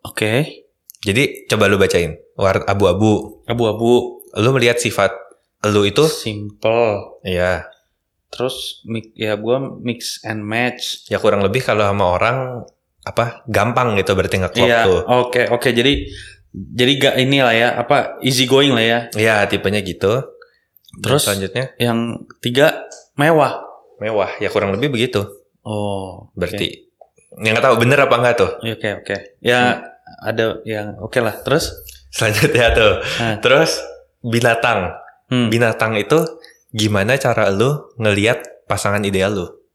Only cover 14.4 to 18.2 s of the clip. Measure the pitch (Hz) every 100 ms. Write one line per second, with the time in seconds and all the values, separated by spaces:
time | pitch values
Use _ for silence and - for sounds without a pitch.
14.4 | 90 120 117 117 104 87 - 123 123 120
15.4 | 117 120 131 120 127 139 - - - -
16.4 | _ 87 78 110 123 139 135 - 131 139
17.4 | 123 113 120 - 120 139 113 -